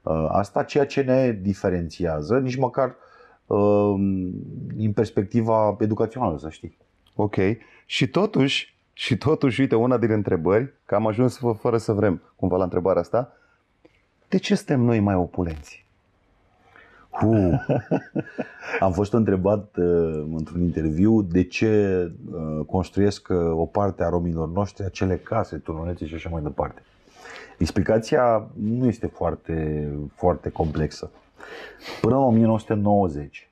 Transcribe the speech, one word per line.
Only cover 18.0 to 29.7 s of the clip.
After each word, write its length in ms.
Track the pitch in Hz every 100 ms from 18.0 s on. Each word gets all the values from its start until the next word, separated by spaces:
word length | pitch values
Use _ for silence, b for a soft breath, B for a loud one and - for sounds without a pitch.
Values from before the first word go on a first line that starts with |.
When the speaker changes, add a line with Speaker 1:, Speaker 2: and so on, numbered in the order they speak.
| -
Speaker 1:
<laughs> 680 | - - - - - - -
Am 120 | 95
fost 220 | 87 101
întrebat, 640 | 120 107 95 95 104 95 -
uh, 460 | 87 85 82 78 76 80
într-un 260 | 78 85
interviu 600 | 87 78 80 76 104 113
de 220 | 95 90
ce, 240 | 90 - 110 107 101 92 87 - 71
uh, 320 | 85 78 78 76
construiesc, 640 | 92 90 - 101 98 -
uh, 80 | 90 85
o 140 | 80 82
parte 380 | 104 101 87
a 60 | 85
romilor 400 | 87 85 82 78
noștri 360 | 87 101 - 95
acele 300 | - 95 87
case, 400 | - 110 - 76
turnulețe 480 | - 80 85 87 80
și 100 | 80
așa 140 | 85
mai 120 | 82
departe. 400 | 76 - - - _ B B B B B B B
Explicația 880 | - - 92 113 113 151 123 110 104
nu 320 | - 107 120 127
este 200 | 92 82
foarte, 800 | - 87 78 - 80 78